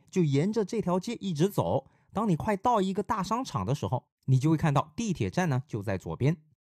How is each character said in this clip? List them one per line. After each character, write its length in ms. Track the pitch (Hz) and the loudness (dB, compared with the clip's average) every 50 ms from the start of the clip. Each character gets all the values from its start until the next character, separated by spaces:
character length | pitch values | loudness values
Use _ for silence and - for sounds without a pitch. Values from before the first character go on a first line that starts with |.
| _ _ | _ _
就 140 | - 185 175 | 0 2 2
沿 260 | 151 135 135 156 202 | 4 4 2 2 2
着 140 | 220 233 208 | 2 0 0
这 160 | 180 - 220 | 0 -2 -2
条 180 | - 175 175 190 | 0 0 0 0
街 180 | 185 - 240 | -2 -4 -8
一 180 | - - 196 175 | -6 -4 -4 0
直 160 | 139 165 202 | 2 2 2
走， 400 | 202 - 104 85 95 139 - - _ _ _ _ - | 2 0 0 0 0 0 -2 -6 _ _ _ _ -4
当 120 | - 226 | -2 0
你 80 | 220 170 | 2 2
快 220 | 147 131 226 214 | 0 2 0 -2
到 240 | 190 - 247 247 214 | 0 2 2 2 2
一 140 | 190 190 190 | 2 0 -2
个 80 | 202 202 | -4 -2
大 200 | - 233 214 180 | -2 -2 -4 -2
商 220 | 175 220 240 262 | -4 -4 -4 -4
场 220 | - - 120 92 | -4 -6 -4 -2
的 80 | 95 135 | -2 -2
时 120 | - - | -2 -2
候， 220 | 92 - 123 - _ _ _ - | -2 -4 -4 -6 _ _ _ 0
你 140 | - 131 127 | 2 2 4
就 120 | 123 156 | 4 4
会 60 | 165 | 2
看 160 | 147 - 160 139 | 2 2 2 2
到 220 | 139 135 - - | 2 0 -2 -4
地 160 | - 233 220 175 | -6 -4 -4 -2
铁 160 | - 113 92 | -2 -2 -2
站 220 | - - 185 165 | -2 0 0 0
呢 120 | 135 127 131 _ | 0 -2 -4 _
就 140 | - 110 98 | -8 -8 -4
在 160 | 107 98 90 | -4 -4 -4
左 180 | - 87 80 | -4 -6 -6
边。" 260 | 78 113 143 170 - _ _ _ _ _ | 0 0 0 0 0 _ _ _ _ _